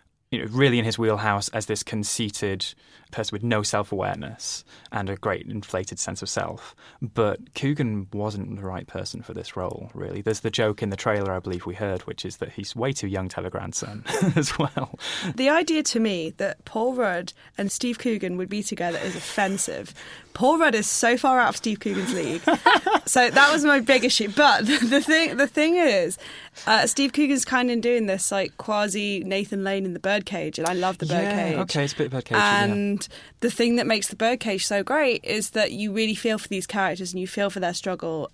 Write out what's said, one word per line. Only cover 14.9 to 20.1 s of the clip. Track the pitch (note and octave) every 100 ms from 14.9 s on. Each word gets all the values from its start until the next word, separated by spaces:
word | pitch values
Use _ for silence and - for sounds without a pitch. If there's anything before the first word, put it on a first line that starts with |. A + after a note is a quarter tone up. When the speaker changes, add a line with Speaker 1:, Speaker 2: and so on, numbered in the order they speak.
| - - - F3+
Speaker 2:
The | A#3 C4
idea | D#4+ D#4+ D#4
to | D4+ A#3
me | A3 F3+ D#3+ -
that | G3 - -
Paul | A3 B3
Rudd | B3+ G#3+ F3 F3+ - - -
and | G3+
Steve | - B3 A#3
Coogan | B3 G#3 F#3 F3+
would | F#3
be | G#3
together | - G#3 F3 E3
is | F#3+ E3+
offensive. | - - G3 G3 - C#2+ - - -